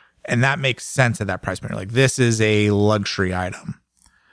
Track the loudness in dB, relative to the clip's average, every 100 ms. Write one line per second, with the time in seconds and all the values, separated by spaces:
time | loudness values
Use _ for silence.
0 | _ _ -4 0 2 0 -2 -4 -6 0
1 | 0 0 -4 -4 -6 -8 -8 -8 -4 2
2 | 2 2 2 4 2 4 4 4 4 2
3 | 0 -2 -2 -2 -6 -8 -14 -14 _ _
4 | _ _ _